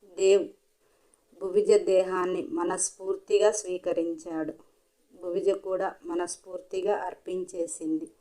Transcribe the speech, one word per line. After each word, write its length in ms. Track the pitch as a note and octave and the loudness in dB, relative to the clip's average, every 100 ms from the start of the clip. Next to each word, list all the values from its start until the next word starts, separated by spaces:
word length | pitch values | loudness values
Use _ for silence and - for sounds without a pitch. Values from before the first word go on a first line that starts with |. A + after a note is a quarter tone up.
దేవ్ 440 | - F3 F#3+ G3 D#3+ - _ _ _ _ _ _ _ _ | -14 0 6 6 4 -10 _ _ _ _ _ _ _ _
భువిజ 320 | F#3+ F#3+ G3+ | 0 0 6
దేహాన్ని 760 | G#3 F3+ F#3 F#3 F#3 F3+ F3+ - | 4 6 4 4 0 -2 -2 -4
మనస్ఫూర్తిగా 1000 | E3 F3 F3+ - - F#3+ G3 - G3+ G#3 | -2 -2 -2 -4 -6 -6 -6 2 4 4
స్వీకరించాడు. 1000 | G#3+ F3+ F3+ F3+ E3+ E3 E3 F3 D#3+ D3+ - _ _ _ _ _ - | 2 -4 -4 -2 -2 -2 -4 -8 -6 -6 -8 _ _ _ _ _ -12
భువిజ 280 | F3+ F3+ F#3 | -6 0 0
కూడా 440 | G3 G3 F#3 F#3 - | 0 -2 -2 -4 -6
మనస్ఫూర్తిగా 920 | E3+ E3+ F3+ - G3 F3+ - F#3+ F#3+ G3+ | -6 -4 -4 -8 -12 -14 -8 -4 -2 -2
అర్పించేసింది. 1120 | F3+ - - F3+ F3+ - E3+ - D#3+ D#3+ D#3+ _ | -4 -10 -8 -6 -6 -6 -6 -6 -4 -4 -4 _